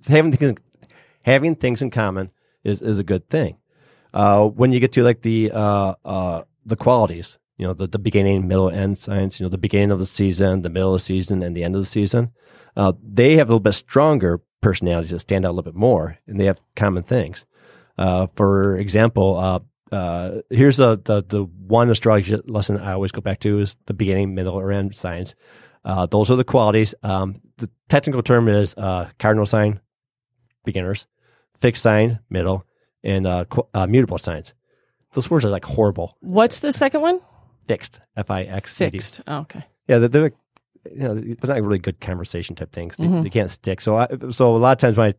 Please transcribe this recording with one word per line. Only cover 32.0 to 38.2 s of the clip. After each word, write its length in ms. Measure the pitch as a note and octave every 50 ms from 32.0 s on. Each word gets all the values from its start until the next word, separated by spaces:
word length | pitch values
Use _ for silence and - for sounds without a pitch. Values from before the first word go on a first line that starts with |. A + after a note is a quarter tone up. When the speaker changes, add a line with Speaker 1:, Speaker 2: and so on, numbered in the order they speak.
| A2 A#2 A#2 A2 _ _
Speaker 1:
middle, 340 | - F#2 F2 F2+ F#2+ F#2+ - _ _ _ _ _ _ _ -
and, 220 | G#2 G2 F#2+ F#2+
uh, 180 | F#2 F2+ F2+ F2+
qu-, 240 | - - - - _ _
uh, 120 | G#2 F#2+
mutable 320 | F2+ G#2+ C3 B2+ G#2 F2+ E2
signs. 360 | - - E2+ D#2 D2+ - _ _ _ _ _ _ _ _ _ _ _ _ _
Those 180 | - B2 -
words 140 | E3+ D#3 A#2
are, 60 | G#2
like, 140 | G2+ F2+ -
horrible. 500 | - C#3 A#2 A2 G#2 F#2+ - E2+ - _ _
Speaker 2:
What's 400 | - F#3 F3+ G3+ A3 A#3+ A#3 -
the 120 | - D4 -
second 300 | - D4 C4+ C4+ D#4 D4+
one? 180 | E4+ F4+ F#4 _ _ _ _ _ _ _ _ _
Speaker 1:
Fixed, 340 | - A2+ - - - _ - _ _ _
F 140 | -